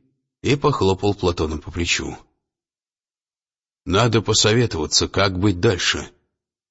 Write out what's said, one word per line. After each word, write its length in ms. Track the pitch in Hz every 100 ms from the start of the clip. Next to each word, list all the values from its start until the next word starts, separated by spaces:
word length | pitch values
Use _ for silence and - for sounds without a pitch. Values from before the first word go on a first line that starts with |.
| _ _ _ _
и 140 | - 143
похлопал 580 | 151 131 95 95 104
Платона 440 | 98 90 82 78 76
по 120 | -
плечу. 460 | 85 85 - 71 - - _ _ _ _ _ _ _ _ _ _ _ _ _ _ _
«Надо 360 | - 92 120 110
посоветоваться, 880 | 101 107 107 113 117 80 73 - 85
как 300 | - 98 90
быть 220 | 104 90
дальше», — 500 | 92 87 - 76 69 _ _ _ _ _ _